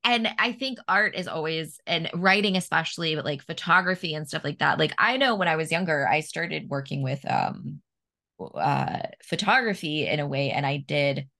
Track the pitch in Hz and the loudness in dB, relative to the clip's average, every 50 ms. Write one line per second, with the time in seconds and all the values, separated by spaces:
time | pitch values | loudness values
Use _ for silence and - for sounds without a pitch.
0 | - 247 240 233 226 - - - - 240 240 - 269 262 247 - - - 185 208 | 2 2 2 2 2 0 2 2 0 0 0 -4 -6 -6 -6 -6 -2 2 2 4
1 | 214 202 - 180 180 - - 160 156 160 160 160 160 160 - - _ - 170 165 | 4 2 0 -4 -6 -4 -4 -4 -2 -2 -2 -2 -4 -6 -12 -14 _ -2 -2 0
2 | 165 - - 170 180 190 190 208 202 208 185 185 175 - 165 165 160 - - - | 0 -2 -2 2 4 4 4 4 4 2 2 0 0 2 0 0 0 0 -6 -4
3 | 170 160 156 151 143 151 147 139 - - 165 - - 175 170 180 180 180 185 180 | -2 -2 -2 -2 -2 -4 -4 -4 -6 -8 -8 -6 2 4 4 4 6 4 -2 -2
4 | - 165 156 151 156 - - 156 - 147 143 - 151 151 - 151 156 147 - - | -2 -6 -4 -4 -6 -6 -6 -4 -4 -4 -2 2 2 2 4 4 2 0 2 2
5 | - 226 254 262 277 254 226 196 180 170 160 156 160 156 165 170 185 165 156 143 | 2 2 4 2 2 2 2 2 2 2 2 0 0 0 0 0 2 2 2 2
6 | 139 - 135 156 151 - - 160 170 170 151 151 - 131 143 139 135 139 143 139 | 4 2 2 2 0 -2 -6 -6 -4 -4 -4 -8 -6 -4 -4 -4 -4 -4 -4 -2
7 | 135 131 135 135 - - - - - - - - - - 151 - _ _ _ _ | -2 -2 -2 -4 -2 0 0 0 0 0 -4 -6 -10 -10 -12 -12 _ _ _ _
8 | _ _ _ _ _ _ _ - 92 - - - 82 143 139 135 131 - - - | _ _ _ _ _ _ _ -14 -14 -10 -4 -2 0 0 2 0 0 -2 -4 -4
9 | - - - _ - - 170 170 208 196 220 262 247 220 196 - - 151 151 156 | -6 -8 -10 _ -8 -6 -4 -2 2 4 4 4 4 2 -2 -2 -4 -4 -2 -2
10 | 135 - 113 151 143 143 139 135 139 135 - - 143 139 143 143 139 - 151 147 | 0 0 0 -2 -2 -2 -2 0 0 0 0 0 0 0 -2 -2 -4 -2 0 2
11 | 143 139 135 139 139 - _ | 2 2 0 -2 -6 -10 _